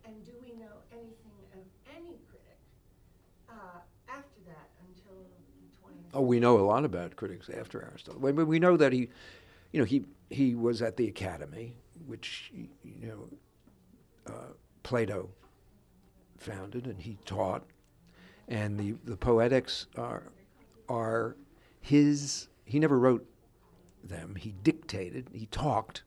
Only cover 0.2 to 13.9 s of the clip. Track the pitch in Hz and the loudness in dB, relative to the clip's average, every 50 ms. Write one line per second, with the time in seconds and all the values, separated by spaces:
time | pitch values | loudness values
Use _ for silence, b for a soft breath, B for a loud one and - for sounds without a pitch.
0.2 | 220 233 240 240 247 240 233 226 226 214 208 208 - - 233 233 233 226 220 226 | -20 -20 -20 -20 -20 -20 -20 -20 -20 -20 -20 -20 -20 -20 -20 -20 -20 -20 -20 _
1.2 | 226 220 202 196 196 190 185 190 190 190 _ _ _ 262 285 330 339 349 339 - | -20 -20 -20 -20 -20 -20 -20 -20 -20 -20 _ _ _ -20 -20 -20 -18 -18 -20 -20
2.2 | - _ - - _ - 170 _ _ _ _ _ _ _ _ _ _ _ _ _ | -20 _ -20 -20 _ -20 -20 _ _ _ _ _ _ _ _ _ _ _ _ _
3.2 | _ _ _ _ - - 233 220 196 180 180 175 175 - _ _ _ - 262 285 | _ _ _ _ -20 -20 -20 -20 -20 -20 -20 -20 -20 -20 _ _ _ -16 -16 -16
4.2 | 277 - _ 208 180 175 160 156 147 _ _ _ 180 185 185 175 _ 196 190 190 | -16 -20 _ -20 -20 -20 -20 -20 -20 _ _ _ -20 -20 -20 -20 _ -20 -20 -20
5.2 | 185 185 - - - _ - - - - _ _ _ - - - - - - 135 | -20 -20 -20 -20 -20 _ -20 -20 -20 -20 _ _ _ -20 -20 -20 -20 -8 0 2
6.2 | 135 123 123 120 120 120 123 107 95 101 107 127 147 135 92 87 87 85 - - | 4 4 4 6 8 8 8 8 8 6 4 2 2 0 -4 -4 -8 -8 -10 -10
7.2 | 110 98 98 104 - - 90 - - - - - 107 117 - - - - - 131 | -10 -10 -10 -12 -14 -12 -12 -12 -12 -10 -12 -12 -12 -14 -18 -20 -18 -18 -10 -2
8.2 | 131 135 143 151 165 156 160 165 170 180 180 160 151 135 127 127 123 113 B B | 0 0 2 2 2 4 4 6 6 8 8 8 8 6 6 2 -2 -4 B B
9.2 | B B B B B B B B B B - 160 123 98 127 139 - - - _ | B B B B B B B B B B 0 0 2 2 2 0 0 -2 -18 _
10.2 | _ _ - - 139 127 120 120 117 120 120 110 120 113 - - 120 107 98 - | _ _ 0 2 2 2 2 2 0 0 0 0 -2 -4 0 0 -2 -2 -2 -6
11.2 | 101 92 87 78 73 - 73 - 117 120 120 - - _ _ - 165 135 113 110 | -6 -6 -6 -8 -12 -14 -12 -14 -14 -14 -16 -20 -20 _ _ -20 -16 -16 -16 -14
12.2 | - - - - - - - - 113 - - _ - 120 110 110 113 113 110 104 | -14 -14 -14 -14 -16 -16 -16 -16 -16 -16 -18 _ -20 -20 -18 -14 -14 -14 -14 -14
13.2 | 113 - 285 277 _ _ _ _ _ _ _ _ _ _ | -16 -18 -20 -20 _ _ _ _ _ _ _ _ _ _